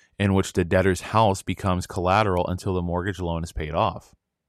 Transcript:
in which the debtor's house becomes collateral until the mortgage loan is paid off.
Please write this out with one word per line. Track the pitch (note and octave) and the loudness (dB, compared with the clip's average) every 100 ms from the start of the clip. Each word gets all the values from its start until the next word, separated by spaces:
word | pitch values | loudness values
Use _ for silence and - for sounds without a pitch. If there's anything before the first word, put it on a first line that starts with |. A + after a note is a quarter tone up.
| _ _ | _ _
in | G2 | 2
which | F#2+ F#2+ | 4 2
the | - E2+ | 0 2
debtor's | F#2 F#2 F2+ | 4 4 0
house | - G#2+ A2 G2 | 0 2 2 2
becomes | - F#2 G2+ F2+ F2 | -4 -4 -2 -2 -4
collateral | - F2+ G2 G#2+ F2+ F2 | -4 2 2 2 0 0
until | F2+ G#2 | -4 -2
the | F#2 | -4
mortgage | F2 F2 F#2 F#2 | -2 -4 -4 -6
loan | F2+ E2+ | -4 -4
is | E2 | -6
paid | - D2+ D2+ | -8 -6 -2
off. | G#2+ - - _ _ _ | -2 -4 -16 _ _ _